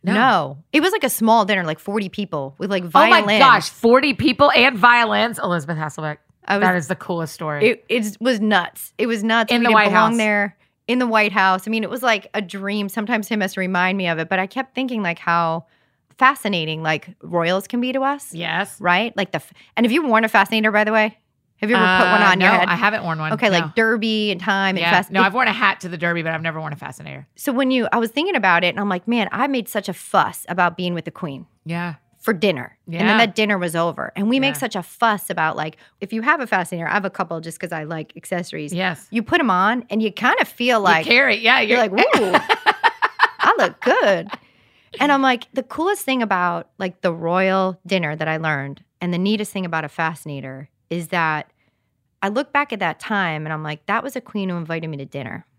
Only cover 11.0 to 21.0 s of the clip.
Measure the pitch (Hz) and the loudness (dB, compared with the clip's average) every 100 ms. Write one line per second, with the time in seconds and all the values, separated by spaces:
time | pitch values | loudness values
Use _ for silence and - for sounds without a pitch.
11 | 247 220 208 196 190 185 202 226 208 247 | 2 2 2 2 2 2 -2 -4 -4 -2
12 | 240 214 - 208 185 196 196 208 202 226 | 0 0 -2 -8 -8 -8 -6 -4 -4 -6
13 | 214 233 208 214 190 196 185 185 185 196 | -2 -2 -2 -2 -2 -2 -2 0 0 0
14 | 180 160 165 190 190 254 254 - 262 233 | -2 -2 -2 -2 -2 -6 -8 -6 -6 -4
15 | 190 170 - 170 165 165 - _ _ _ | -4 -4 -2 0 0 -4 -8 _ _ _
16 | _ _ 262 285 214 185 160 156 160 156 | _ _ 2 2 -2 -2 -2 -4 -2 -2
17 | - - 165 170 165 185 196 240 254 262 | -4 -20 -6 -2 0 -2 -2 -4 -2 -2
18 | 269 285 - 165 170 165 202 - 175 175 | -2 -4 -8 -10 -6 -4 -6 -4 0 2
19 | 233 - 190 156 - - - - 233 269 | 0 -4 -4 -6 -8 -20 -10 0 2 2
20 | 302 220 226 220 196 220 214 208 214 220 | 2 2 4 2 2 2 2 2 2 2